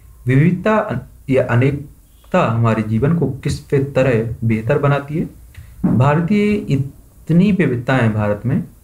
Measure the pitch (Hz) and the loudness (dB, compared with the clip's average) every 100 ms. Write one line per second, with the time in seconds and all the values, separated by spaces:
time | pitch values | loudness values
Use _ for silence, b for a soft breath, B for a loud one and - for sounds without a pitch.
0 | b b 120 135 170 180 220 214 - 123 | b b 0 4 4 2 0 0 -2 -6
1 | - - - 131 - 120 135 139 - - | -8 -16 0 0 2 2 2 0 -10 -20
2 | - - - 185 127 113 113 110 107 110 | -20 -20 -4 0 0 2 0 0 0 0
3 | 143 170 143 - 147 131 - 139 135 135 | 0 0 -2 -4 -6 -6 -2 -2 0 0
4 | 131 110 117 - 113 110 113 143 139 143 | 2 0 -2 -4 -2 -2 0 0 0 -2
5 | 143 156 254 - - B B B - 113 | -2 -6 -6 -10 -20 B B B 0 2
6 | 135 151 170 208 208 208 - 139 - - | 2 2 2 0 2 -2 -2 -2 -4 -10
7 | - - - 170 208 190 139 120 127 131 | -20 -18 0 2 4 2 0 -2 -2 0
8 | 113 107 104 101 117 170 - - | 0 0 -2 -2 -2 -4 -4 -14